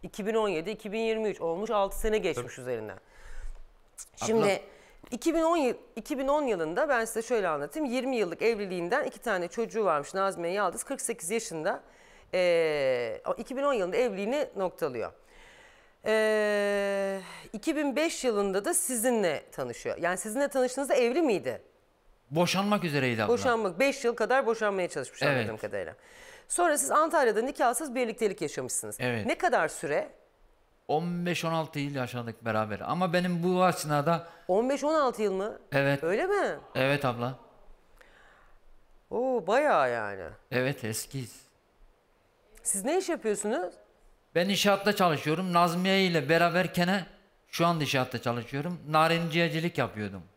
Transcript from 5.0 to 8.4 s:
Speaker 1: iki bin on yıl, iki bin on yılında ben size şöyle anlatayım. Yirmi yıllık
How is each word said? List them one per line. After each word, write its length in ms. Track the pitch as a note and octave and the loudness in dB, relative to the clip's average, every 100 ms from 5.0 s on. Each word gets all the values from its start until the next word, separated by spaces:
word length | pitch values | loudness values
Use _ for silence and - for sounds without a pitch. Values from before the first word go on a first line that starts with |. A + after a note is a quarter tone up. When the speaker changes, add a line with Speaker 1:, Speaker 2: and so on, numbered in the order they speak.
| - | -14
Speaker 1:
iki 240 | - E4 | -4 0
bin 80 | E4 | 2
on 140 | D#4+ E4+ | 2 2
yıl, 180 | C4 - - - | 0 -2 -10 -14
iki 220 | - C#4 | -8 -4
bin 100 | C4+ | 0
on 140 | D4 C#4 | 0 2
yılında 420 | G3 D#3 F3+ D4+ | -2 -2 -2 0
ben 160 | B3 | 0
size 180 | A3+ A3 | 0 -6
şöyle 260 | A3+ A#3+ F#3 | -2 0 0
anlatayım. 420 | D3+ C#3+ D#4 C#4+ | -2 -4 -4 -2
Yirmi 260 | B3 B3+ B3 | -2 0 0
yıllık 260 | G3 E3+ | 0 0